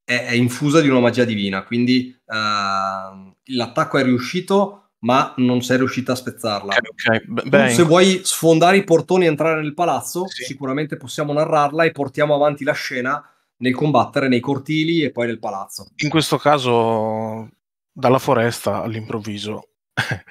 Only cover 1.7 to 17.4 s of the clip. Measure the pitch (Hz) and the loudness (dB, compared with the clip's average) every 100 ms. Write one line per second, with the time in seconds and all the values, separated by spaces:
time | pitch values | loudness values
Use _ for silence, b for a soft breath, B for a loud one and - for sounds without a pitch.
1.7 | 120 123 127 127 - - 110 107 104 98 | -2 2 2 0 -10 -10 -4 -2 -2 -2
2.7 | 98 95 95 95 95 95 _ - 127 117 | -2 -2 -6 -10 -16 -20 _ -8 -6 -4
3.7 | - 170 147 127 123 - 180 180 196 196 | -2 -2 0 2 0 -2 -6 0 0 0
4.7 | - _ _ 113 127 135 - 123 123 120 | -4 _ _ 0 0 0 0 0 0 0
5.7 | 127 131 131 120 123 - - 113 101 98 | 0 0 -2 -4 -4 -6 -8 -6 -6 -2
6.7 | 98 - - 127 113 - 120 139 135 131 | -4 -4 -4 0 0 -2 -6 2 4 4
7.7 | 120 165 170 190 185 - - 160 160 170 | 4 4 6 6 2 -2 0 4 6 6
8.7 | 196 196 165 - 185 175 147 156 160 151 | 4 4 2 4 2 2 2 0 0 -4
9.7 | 147 170 131 - 175 190 - 127 135 135 | -2 0 0 -4 -8 -8 -8 -12 -10 -6
10.7 | 135 151 147 123 - 147 143 156 156 143 | -4 -6 -8 -12 -6 -4 -2 0 2 2
11.7 | 156 160 151 143 - 147 143 147 143 139 | 2 0 0 -6 0 0 2 2 0 -2
12.7 | 147 - 131 123 147 b b b _ 123 | -4 -6 -6 -4 -4 b b b _ -2
13.7 | 127 151 131 104 143 135 123 123 139 - | 0 2 2 2 0 0 0 0 -4 -2
14.7 | 156 156 170 139 - 120 113 110 95 98 | -2 0 0 -2 -2 -4 -4 -8 -8 -10
15.7 | - 98 - 147 156 139 143 147 147 127 | -14 -18 -8 -2 0 0 0 2 2 2
16.7 | 117 113 113 110 110 113 110 | 2 2 0 -2 -4 -6 -10